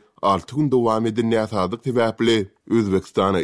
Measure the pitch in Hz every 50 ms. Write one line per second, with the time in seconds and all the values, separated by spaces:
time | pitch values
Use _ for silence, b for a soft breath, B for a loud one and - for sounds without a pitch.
0 | b b b b - 98 98 87 - - 123 147 151 135 131 123 120 113 110 110
1 | 113 113 110 120 113 113 113 110 110 104 110 101 92 90 117 - - 131 117 123
2 | 113 113 107 - 113 117 113 110 98 - _ _ - - 107 117 107 98 95 92
3 | - - - 107 95 98 95 87